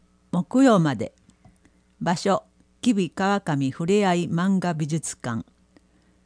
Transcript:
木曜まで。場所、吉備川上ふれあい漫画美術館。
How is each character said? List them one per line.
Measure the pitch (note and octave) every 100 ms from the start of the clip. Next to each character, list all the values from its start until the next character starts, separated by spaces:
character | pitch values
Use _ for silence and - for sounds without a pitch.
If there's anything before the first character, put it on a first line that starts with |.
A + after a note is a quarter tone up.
| _ _ _
木 | F3 - B3+
曜 | C4+ G3+
ま | D#3
で。 | A2 G#2+ _ _ _ - _ _ _ _ -
場 | E3 F3
所、 | G3 F3+ - _ _ _
吉 | A#3+ G3+ E3+
備 |
川 | - F#3+ G3+
上 | - C#3+ C3+
ふ | - E3
れ | G#3 G3
あ |
い | F3 E3
漫 | E3 F#3+ F#3+
画 | F3
美 | D#3+ D3+
術 | D#3+ - -
館。 | B2 A2+ - _ _ _ _ _ _ _